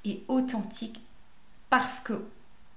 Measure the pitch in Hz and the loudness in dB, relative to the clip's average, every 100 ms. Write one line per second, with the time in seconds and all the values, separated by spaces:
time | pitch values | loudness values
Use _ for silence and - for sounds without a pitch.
0 | 208 208 - 262 254 220 202 - 220 - | -4 -2 2 4 4 2 -2 -4 -6 -8
1 | - - - - - - - 254 - - | -14 -14 -14 -14 -14 -14 6 6 6 2
2 | - 214 - - - - - | 2 -2 -4 -12 -14 -14 -14